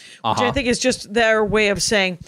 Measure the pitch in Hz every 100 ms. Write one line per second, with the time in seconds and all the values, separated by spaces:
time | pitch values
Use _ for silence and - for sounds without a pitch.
0 | - - 226 214 240 277 247 240 254 -
1 | 220 208 220 220 214 208 208 190 - 214
2 | 185 170